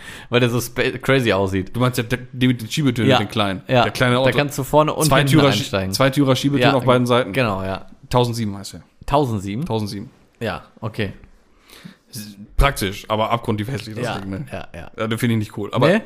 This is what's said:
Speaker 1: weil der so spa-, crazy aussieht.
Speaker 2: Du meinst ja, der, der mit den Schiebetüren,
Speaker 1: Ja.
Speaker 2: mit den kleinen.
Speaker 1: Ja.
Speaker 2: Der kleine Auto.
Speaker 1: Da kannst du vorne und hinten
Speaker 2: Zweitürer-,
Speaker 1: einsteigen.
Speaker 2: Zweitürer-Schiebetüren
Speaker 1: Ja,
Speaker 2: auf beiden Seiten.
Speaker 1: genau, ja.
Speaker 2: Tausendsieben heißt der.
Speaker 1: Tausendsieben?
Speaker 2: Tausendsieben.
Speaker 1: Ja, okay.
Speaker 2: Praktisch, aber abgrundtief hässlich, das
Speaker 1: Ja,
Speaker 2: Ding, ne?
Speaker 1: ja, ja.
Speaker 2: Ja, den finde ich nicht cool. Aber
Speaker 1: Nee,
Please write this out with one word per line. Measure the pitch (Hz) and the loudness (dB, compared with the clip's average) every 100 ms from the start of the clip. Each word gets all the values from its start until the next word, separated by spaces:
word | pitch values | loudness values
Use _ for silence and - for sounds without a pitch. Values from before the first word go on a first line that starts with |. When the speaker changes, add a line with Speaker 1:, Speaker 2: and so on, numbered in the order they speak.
| - - - | -14 -18 -2
Speaker 1:
weil | 120 | 2
der | 123 | 2
so | 120 | 0
spa-, | - - 123 123 | -4 -2 -2 -2
crazy | - 135 117 | 2 2 4
aussieht. | 95 98 95 92 | 2 2 0 -2
Speaker 2:
Du | 117 | 0
meinst | 123 123 | 0 0
ja, | |
der, | 110 123 123 | -4 -4 -6
der | 123 127 | 0 2
mit | 120 | 2
den | 110 | -2
Schiebetüren, | - 139 117 110 | -2 0 2 4
Speaker 1:
Ja. | 127 | 4
Speaker 2:
mit | 101 | 2
den | |
kleinen. | 110 101 92 - | -2 -2 -2 0
Speaker 1:
Ja. | 123 | 2
Speaker 2:
Der | 104 | 2
kleine | - 127 123 | 2 2 2
Auto. | 131 | 2
Speaker 1:
Da | 123 | 2
kannst | 143 - | -2 -4
du | |
vorne | 131 151 151 | 0 2 4
und | - 151 | 2 2
hinten | 135 143 | 4 4
Speaker 2:
Zweitürer-, | 151 143 | 4 4
Speaker 1:
einsteigen. | - - 98 95 | 2 0 -4 -2
Speaker 2:
Zweitürer-Schiebetüren | 95 135 135 135 127 143 139 120 | 0 0 2 2 2 2 2 4
Speaker 1:
Ja, | 131 | 4
Speaker 2:
auf | |
beiden | 120 123 123 | 4 2 4
Seiten. | 123 127 | 2 2
Speaker 1:
genau, | 98 117 95 | 0 0 -2
ja. | 95 95 - - - | -4 -6 -10 -18 -2
Speaker 2:
Tausendsieben | 123 120 117 110 101 | 0 0 -2 -6 -8
heißt | 98 | -12
der. | 87 - _ - | -18 -20 _ -2
Speaker 1:
Tausendsieben? | 139 139 110 98 104 | 0 2 -2 -4 -6
Speaker 2:
Tausendsieben. | 156 113 104 98 120 - _ - | -4 -4 -4 -8 -12 -18 _ -10
Speaker 1:
Ja, | 113 85 - - | -8 -8 -10 -12
okay. | 110 104 101 - - _ _ _ _ - - - _ - - 98 104 - | -10 -6 -6 -8 -20 _ _ _ _ -20 -20 -20 _ -16 -16 -18 -4 2
Speaker 2:
Praktisch, | 139 135 95 98 - | 2 2 -4 -6 -4
aber | 107 110 | -2 0
abgrundtief | 110 - 107 104 | -2 -2 -4 -4
hässlich, | 139 - 107 | -8 -8 -8
das | |
Speaker 1:
Ja, | 120 95 | -6 -6
Speaker 2:
Ding, | 98 | -8
ne? | 95 147 | -10 -10
Speaker 1:
ja, | 92 - | -12 -12
ja. | 85 82 - | -16 -14 -6
Speaker 2:
Ja, | 110 | -4
den | 110 | -2
finde | 120 | 0
ich | 113 | 0
nicht | 107 - | -2 -6
cool. | 101 | -6
Aber | 117 123 | 2 4
Speaker 1:
Nee, | 208 | 4